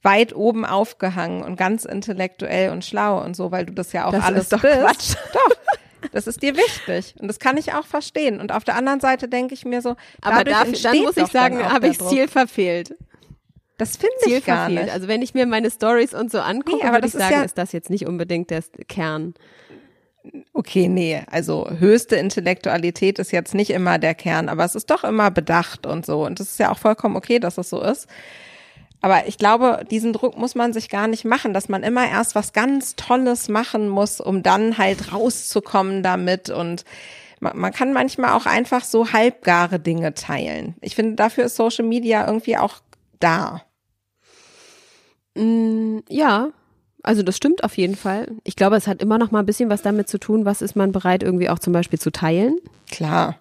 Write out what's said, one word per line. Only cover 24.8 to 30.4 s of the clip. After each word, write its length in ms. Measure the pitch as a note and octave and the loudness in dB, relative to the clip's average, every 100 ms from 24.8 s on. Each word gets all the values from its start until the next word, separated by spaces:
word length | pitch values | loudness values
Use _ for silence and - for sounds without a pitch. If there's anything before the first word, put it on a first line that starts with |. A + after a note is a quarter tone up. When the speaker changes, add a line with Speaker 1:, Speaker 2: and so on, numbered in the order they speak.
| - | 0
Speaker 1:
doch 140 | D#4+ | 0
immer 260 | - G#3+ G#3 | 2 2 4
bedacht 560 | F3+ D#3 E3 - - C#3+ | 2 2 2 2 -8 -6
und 200 | D#3 E3 | -6 -2
so. 200 | D3+ D3+ | -2 -2
Und 140 | - | -4
das 120 | G3 | -10
ist 80 | - | 0
ja 120 | - | 0
auch 80 | - | 2
vollkommen 380 | A3 A3 G#3 F#3+ | 2 2 0 -2
okay, 220 | - A#3+ | 0 2
dass 180 | F3 F3+ | 2 -6
es 120 | F3 | -6
so 120 | - | -2
ist. 260 | - C#4 - - - - - - - - - _ | -2 -2 -8 -20 -20 -20 -20 -20 -20 -20 -20 _
Aber 280 | F#3+ F3+ - | 2 2 2
ich 80 | - | 0
glaube, 480 | G#3 A3+ B3+ A3+ - | 2 4 4 0 -2
diesen 220 | A3 A3+ | -2 -2
Druck 260 | G#3+ B3+ | 0 -2
muss 180 | - | -2